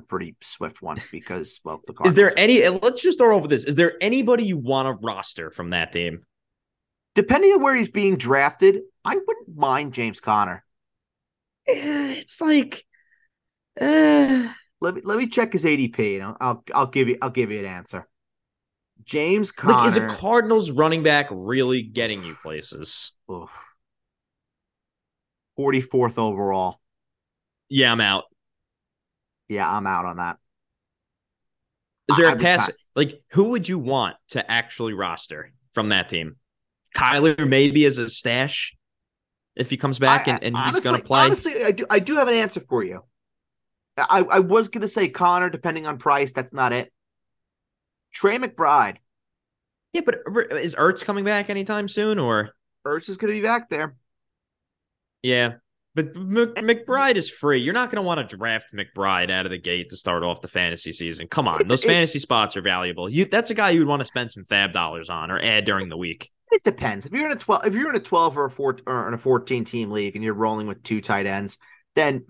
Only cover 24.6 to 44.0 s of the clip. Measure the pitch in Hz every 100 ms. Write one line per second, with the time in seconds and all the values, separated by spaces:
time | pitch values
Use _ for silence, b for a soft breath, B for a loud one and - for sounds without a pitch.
24.6 | _ _ _ _ _ _ _ _ _ -
25.6 | 139 135 127 127 120 117 110 98 101 95
26.6 | 92 - _ _ _ _ _ _ _ _
27.6 | _ 139 127 113 101 98 - _ _ _
28.6 | _ _ _ _ _ _ _ _ - 101
29.6 | 82 101 98 90 90 87 85 - _ _
30.6 | _ _ _ _ _ _ _ _ _ _
31.6 | _ _ _ _ - 170 165 123 170 175
32.6 | 98 - _ 135 147 - _ 156 214 240
33.6 | 175 180 123 135 101 - - 117 - 117
34.6 | 117 - 113 98 92 82 - 76 - _
35.6 | _ - 107 98 87 87 80 - _ _
36.6 | _ _ _ - 127 143 156 147 143 135
37.6 | 143 143 143 120 113 - 120 120 139 -
38.6 | - - _ _ _ _ _ _ _ -
39.6 | 127 127 139 131 135 139 - - 120 120
40.6 | 131 - 127 120 - 135 135 - 330 247
41.6 | 220 185 - 208 190 302 247 233 214 175
42.6 | - 123 95 92 - _ _ _ _ _
43.6 | _ _ _ -